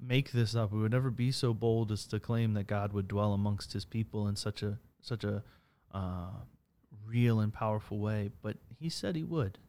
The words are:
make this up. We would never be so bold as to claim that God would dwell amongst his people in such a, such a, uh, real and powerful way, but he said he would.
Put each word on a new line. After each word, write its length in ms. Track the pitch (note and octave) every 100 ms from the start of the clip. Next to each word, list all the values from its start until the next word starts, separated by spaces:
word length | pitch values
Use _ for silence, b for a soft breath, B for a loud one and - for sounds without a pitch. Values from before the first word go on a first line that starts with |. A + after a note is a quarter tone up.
make 320 | B2 B2+ C#3
this 240 | A#2+ A2 A#2
up. 160 | G#2+
We 80 | G#2+
would 120 | A2
never 180 | B2 C3
be 200 | A#2+ B2
so 240 | B2+ B2+
bold 380 | A2 A#2 A2+ A2
as 140 | G#2+ -
to 120 | G#2+
claim 360 | - A#2 A2+
that 120 | G#2 G2
God 260 | G#2 G2+
would 160 | G2+ F#2+
dwell 260 | G2+ G#2
amongst 380 | G2+ G#2 G2+ -
his 120 | G#2
people 420 | - A2+ A2 G#2+ G#2
in 100 | G2+
such 260 | G#2+ -
a, 160 | G#2 G2+ - _
such 220 | - A#2
a, 180 | G#2 G#2 b b b b b
uh, 380 | G2 F#2 F2+ F2 - - - _ _ _ G#2 G#2+
real 340 | A#2 A#2+ A2+
and 120 | G#2+
powerful 460 | - A2 G#2+ - G#2
way, 320 | G#2 G#2+ G2+ -
but 140 | G#2+ - - A#2+
he 100 | D#3+
said 280 | - G3+ E3
he 80 |
would. 340 | E3 E3 G2+ -